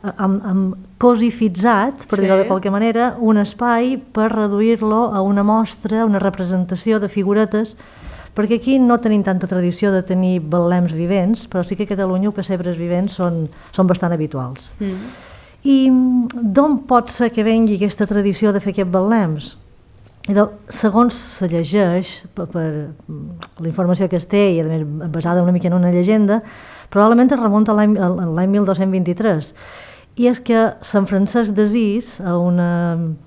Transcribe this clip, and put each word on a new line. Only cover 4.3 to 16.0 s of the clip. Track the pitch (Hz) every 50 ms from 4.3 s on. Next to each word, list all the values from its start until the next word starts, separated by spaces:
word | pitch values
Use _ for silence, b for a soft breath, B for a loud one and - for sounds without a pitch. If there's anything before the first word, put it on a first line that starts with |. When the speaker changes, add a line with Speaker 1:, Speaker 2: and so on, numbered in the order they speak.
Speaker 1:
reduir-lo | 214 214 214 202 202 202 220 226 233 - 220 214 208 220 240 220 208
a | 196
una | 190 196 202 202
mostra, | 202 208 214 220 226 - - - - - 214 220 226
una | 220 202 196
representació | 185 196 190 190 185 175 185 180 180 180 185 175 - 226 220 214
de | 202 196
figuretes, | - 208 190 190 202 214 214 208 208 214 226 220 - B B B B B B B B B B B -
perquè | - 208 208 233 226
aquí | 233 247 269 269
no | 254 240 240 233
tenim | 240 226 214 208
tanta | 190 196 190 185 190
tradició | 180 190 185 175 175 175 - 214 202
de | 190 185
tenir | 180 185 185 185 185 180 185 180
betlems | 156 151 165 175 170 175 180 180 180 170
vivents, | 160 160 170 170 196 196 175 196 226 226 - -
però | - 185 175
sí | - 208
que | 185 208
a |
Catalunya | 196 208 190 196 185 185 185 196 208
els | 202
pessebres | 202 185 - 196 175 180 180 175
vivents | 165 170 170 175 175 190 202 185
són, | - 185 175 170 165 160 147 B B B B
són | - - 190
bastant | 180 180 180 - 170
habituals. | 170 160 156 151 - 135 127 123 135 127 - - - -
Speaker 2:
Mm. | 208 196 185 185 214 254 254 B B B B B B B B B
Speaker 1:
I, | - 277 277 269 262 262
mm, | 254 254